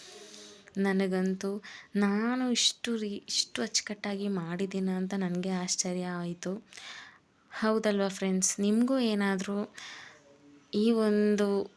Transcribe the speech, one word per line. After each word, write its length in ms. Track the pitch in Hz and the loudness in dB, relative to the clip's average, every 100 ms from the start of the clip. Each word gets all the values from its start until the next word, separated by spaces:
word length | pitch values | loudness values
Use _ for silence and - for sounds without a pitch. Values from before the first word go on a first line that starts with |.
| - - - - - - - 190 | -20 -18 -18 -20 -20 -20 -8 0
ನನಗಂತೂ 840 | 196 190 190 185 190 190 196 202 - - - 202 | 2 2 2 2 2 0 -4 -6 -10 -18 -6 0
ನಾನು 560 | 202 202 233 254 254 | 2 2 2 0 0
ಇಷ್ಟು 440 | 233 - - 247 226 | 2 2 0 -4 -4
ರೀ-, 280 | 208 202 - | -4 -6 -4
ಇಷ್ಟು 340 | - - - | -2 -2 -4
ಅಚ್ಚುಕಟ್ಟಾಗಿ 680 | 226 - - 202 208 196 202 | -2 -2 -4 -6 -6 -2 -2
ಮಾಡಿದ್ದೀನ 600 | 190 165 175 190 190 190 | -2 -2 -4 -2 -2 -2
ಅಂತ 240 | 185 185 | -2 -2
ನನಗೆ 360 | 196 180 180 185 | -2 -2 -2 -2
ಆಶ್ಚರ್ಯ 560 | 185 180 - 185 180 180 | -2 -2 -2 -2 -4 -4
ಆಯ್ತು. 600 | 175 175 175 175 202 - - - - - - _ _ _ - | -4 -6 -6 -6 -8 -10 -18 -16 -16 -18 -20 _ _ _ -2
ಹೌದಲ್ವಾ 480 | 220 220 214 202 196 | 2 2 4 2 2
ಫ್ರೆಂಡ್ಸ್? 520 | 190 190 185 185 - | 0 0 2 0 2
ನಿಮಗೂ 400 | 202 220 247 269 | 2 4 4 2
ಏನಾದ್ರೂ 720 | 233 208 202 190 190 202 208 - - - - - - - - - - | 2 2 2 0 -2 -4 -6 -10 -16 -16 -18 -20 -20 -20 -20 -20 -4
ಈ 180 | 208 226 | 2 4
ಒಂದು 760 | 226 214 208 208 208 202 202 196 | 4 4 4 4 4 2 0 -2